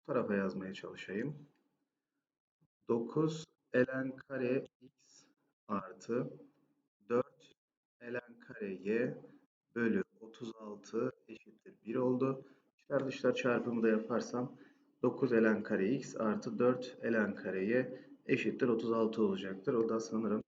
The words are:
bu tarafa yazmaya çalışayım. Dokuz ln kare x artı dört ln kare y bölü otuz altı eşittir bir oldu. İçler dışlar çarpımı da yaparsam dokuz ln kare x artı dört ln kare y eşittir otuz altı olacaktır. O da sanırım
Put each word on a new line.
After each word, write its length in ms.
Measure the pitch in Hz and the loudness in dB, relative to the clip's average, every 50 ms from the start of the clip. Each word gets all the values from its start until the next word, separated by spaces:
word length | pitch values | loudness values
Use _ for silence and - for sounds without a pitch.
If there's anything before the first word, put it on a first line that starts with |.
bu 60 | _ | _
tarafa 280 | - 139 123 107 101 101 | 0 0 0 0 2 0
yazmaya 400 | 98 98 95 - 98 98 95 95 | 0 0 0 -2 -4 -8 -8 -10
çalışayım. 720 | - - 85 90 - - - 92 104 120 147 147 147 143 - _ _ _ _ _ _ _ _ _ _ _ _ _ _ _ _ _ _ _ _ _ _ _ _ _ _ _ - | -10 -12 -12 -12 -12 -10 -6 -6 -4 -4 -4 -6 -10 -16 -20 _ _ _ _ _ _ _ _ _ _ _ _ _ _ _ _ _ _ _ _ _ _ _ _ _ _ _ 0
Dokuz 560 | 117 117 117 117 - 151 156 160 160 160 - _ _ _ _ _ - | 0 0 0 0 0 2 2 2 0 -4 -10 _ _ _ _ _ 2
ln 420 | 123 127 127 131 131 131 135 131 | 2 2 2 0 -4 -4 -6 -8
kare 500 | 131 - _ 135 131 127 123 127 139 135 - _ _ | -10 -12 _ -6 -4 0 0 0 0 -2 -6 _ _
x 440 | 127 127 _ _ _ _ - - _ _ _ _ _ _ _ _ _ - | -20 -20 _ _ _ _ -20 -20 _ _ _ _ _ _ _ _ _ -4
artı 640 | 107 98 95 92 92 - - - 117 127 139 - - - - - _ _ _ _ _ _ _ _ _ _ 101 107 | -4 -4 -4 -8 -16 -16 -6 -4 -2 -2 -2 -4 -10 -16 -20 -20 _ _ _ _ _ _ _ _ _ _ _ _
dört 480 | 120 120 - - _ _ - - _ _ _ _ _ _ _ _ _ _ | 0 0 0 0 _ _ -20 -20 _ _ _ _ _ _ _ _ _ _
ln 380 | 120 120 120 123 - - 120 - | -12 -8 -8 -8 -8 -10 -20 -20
kare 320 | - - 123 113 107 98 95 | -18 -18 -12 -10 -8 -8 -8
y 440 | 90 90 101 110 113 127 - - - - - - - _ _ _ _ _ _ _ | -6 -2 0 2 2 2 0 -2 -8 -14 -20 -20 -20 _ _ _ _ _ _ _
bölü 300 | 117 117 113 101 98 90 _ _ _ | 0 2 4 4 2 0 _ _ _
otuz 320 | 113 113 - - 127 113 113 | -20 -20 -16 -14 -12 -12 -12
altı 560 | 110 110 104 104 101 98 - - 113 123 131 - _ _ - | -12 -12 -12 -12 -14 -14 -4 -2 -2 -2 -2 -4 _ _ -20
eşittir 460 | 110 107 _ 107 101 _ _ 98 98 _ _ | -20 -18 _ -20 -20 _ _ -20 -20 _ _
bir 100 | 104 113 | -6 -2
oldu. 520 | 127 127 127 127 123 131 135 135 - - - - _ _ _ _ _ _ | 0 2 2 2 2 2 0 0 -4 -8 -18 -20 _ _ _ _ _ _
İçler 200 | _ 143 135 131 | _ -2 0 0
dışlar 280 | 135 - - - 127 123 | -2 -4 0 2 2 2
çarpımı 480 | - - 131 120 113 - 123 117 117 | 4 2 2 2 2 0 0 0 4
da 60 | 110 110 | 4 4
yaparsam 680 | 107 107 - - 120 107 - - - 123 123 - - - - - _ _ _ _ _ _ | 4 4 2 0 -2 -2 -2 -2 -2 -4 -4 -4 -6 -14 -20 -20 _ _ _ _ _ _
dokuz 300 | - 127 120 - 139 123 | 2 2 2 2 2 4
ln 300 | 120 110 110 110 107 101 | 6 6 6 6 4 2
kare 260 | 104 - 110 92 95 101 | 0 0 0 2 2 2
x 280 | 135 135 - - - | 2 0 -2 -6 -4
artı 420 | - 110 107 104 101 - 123 113 107 | -2 0 0 0 0 -4 -6 0 4
dört 460 | 120 123 127 123 - - - - - | 4 4 4 2 -2 -8 -10 -6 -2
ln 300 | 117 117 110 107 98 98 | 0 2 2 2 0 -2
kare 300 | - - 98 92 95 95 | -4 -6 -4 -2 0 0
y 420 | 104 117 127 127 - - - - - - - _ | 2 2 2 2 0 -6 -12 -14 -18 -20 -16 _
eşittir 420 | - 135 127 - 110 - - 135 123 | 0 0 2 2 -2 0 2 2 2
otuz 240 | 113 110 120 117 | 2 2 2 0
altı 300 | 113 113 113 107 - - | 2 2 2 2 2 2
olacaktır. 520 | 107 101 98 98 101 95 98 - - - 127 | 2 2 2 0 -4 -6 -8 -4 -2 0 2
O 140 | 113 110 110 | 2 2 2
da 120 | 113 113 | 2 -2
sanırım 420 | 113 - - 110 113 104 104 110 - | -2 -2 -2 -2 0 0 0 -2 -2